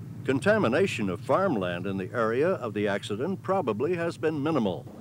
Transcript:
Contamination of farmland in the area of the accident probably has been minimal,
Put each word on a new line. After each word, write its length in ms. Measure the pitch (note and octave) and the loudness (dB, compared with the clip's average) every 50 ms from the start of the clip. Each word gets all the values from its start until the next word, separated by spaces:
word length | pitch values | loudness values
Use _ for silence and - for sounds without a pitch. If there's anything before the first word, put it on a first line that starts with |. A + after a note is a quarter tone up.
| - - - - - | -12 -12 -12 -6 -2
Contamination 840 | - C3+ C3 - F#3+ A3 A3 E3+ A2+ A#2+ D#3+ G3 E3+ - A#2+ G#2+ F#2+ | 0 0 2 4 4 4 6 4 4 4 4 2 2 0 0 -2 -2
of 100 | F2 - | -2 -4
farmland 640 | - A2+ C#3 E3+ F#3+ G3 C#3 G2+ F#2 F2+ F2 F2 F#2 G2+ | 0 0 2 2 4 2 2 0 0 -2 -2 -4 -4 -4
in 100 | F#2+ F#2+ | -4 -4
the 120 | F#2 - - | -4 -4 -2
area 380 | B2 A2+ A2 A2+ B2+ D3+ F3+ | 0 0 2 2 2 2 2
of 220 | F#3+ - B2 A2+ G2 | 0 0 -4 -4 -2
the 140 | G#2 G#2 G2+ | 0 0 0
accident 540 | G2 G#2 - - G#2+ G2+ C3+ F#3 G3 - | 0 -2 -2 -4 -4 -4 -2 -4 -4 -4
probably 540 | - - F#3+ G3 D#3+ A#2+ G#2+ G#2 C3+ E3 F3+ | -2 0 0 0 2 0 0 0 0 0 0
has 220 | E3+ E3+ E3+ - A2 | 0 -2 -4 -4 -2
been 240 | D#3 D#3 D#3+ D3 | -2 -2 0 0
minimal, 440 | C3+ D#3+ E3 C3+ A2 F#2+ E2+ D2+ - - - - | 0 0 2 2 2 0 0 -2 -6 -12 -14 -16